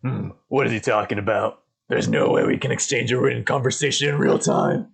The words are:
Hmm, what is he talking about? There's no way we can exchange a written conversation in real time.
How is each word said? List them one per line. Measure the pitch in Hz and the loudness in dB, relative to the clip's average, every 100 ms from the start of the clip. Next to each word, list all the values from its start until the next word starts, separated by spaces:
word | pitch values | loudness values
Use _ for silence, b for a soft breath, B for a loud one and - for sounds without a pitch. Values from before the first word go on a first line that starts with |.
Hmm, | 127 117 101 - _ | -4 -4 -6 -10 _
what | 131 | 0
is | 123 | 0
he | 110 | 0
talking | 117 107 101 110 | 0 0 0 -4
about? | 104 107 110 - _ _ _ | 0 0 0 -6 _ _ _
There's | - - | -2 0
no | 113 - | 2 2
way | - | 2
we | - - | 2 0
can | 131 | -2
exchange | 131 - 127 113 | -4 -2 -2 0
a | 123 | 2
written | 131 120 | 2 0
conversation | 113 139 117 - 143 131 143 | -2 0 0 0 -2 0 0
in | 147 | 2
real | - - | 2 2
time. | 156 - 202 - - | 2 2 2 0 -4